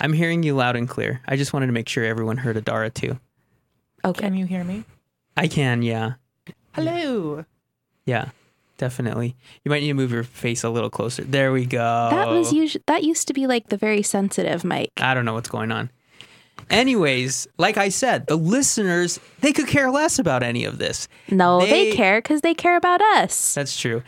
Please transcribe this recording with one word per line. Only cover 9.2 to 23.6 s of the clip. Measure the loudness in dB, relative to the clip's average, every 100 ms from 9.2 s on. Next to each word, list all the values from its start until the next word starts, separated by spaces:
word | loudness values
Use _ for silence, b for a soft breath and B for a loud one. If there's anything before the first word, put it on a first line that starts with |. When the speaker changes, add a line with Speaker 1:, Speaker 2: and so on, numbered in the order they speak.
| -6 -8 b b
Speaker 1:
You | -4
might | -2
need | 0
to |
move | 0 0
your | -2
face | -6 -6 -4 -2
a | -2
little | -2 -4
closer. | -4 -6 -6
There | -2 2 2
we | 2
go. | 0 0 0 2 2
Speaker 2:
That | 2 2
was | 2 2
usu-, | 2 2 -2 0
that | 0
used | 2 0 -2
to |
be, | 0 2
like, | 0 0
the | -2
very | 0 0
sensitive | 0 0 0 0 -2 -2
mic. | -2 -2 -4 -2
Speaker 1:
I | 0
don't | 2
know | 0
what's | -4 -6
going | -6 -4
on. | -4 -6 _ B B B B B B 0
Anyways, | 2 4 4 2 2 0 -4 -6 0
like | 0 2
I | 0
said, | 0 0 0 0
the | 0
listeners, | 2 2 2 2 2 2 0 -4 -12 -2
they | 0
could | 2 2
care | 2 2
less | 2 2 2
about | 2 2
any | 0 -2
of | -4 -4
this. | -4 -6 -10 b b
Speaker 2:
No, | 2 4 6
they | 6 4 4
Speaker 1:
They | 4
Speaker 2:
care | 4 4
'cause | 2 0
they | 0
care | 2 2 2
about | 4 4
us. | 4 4 2 0 -2
Speaker 1:
That's | -2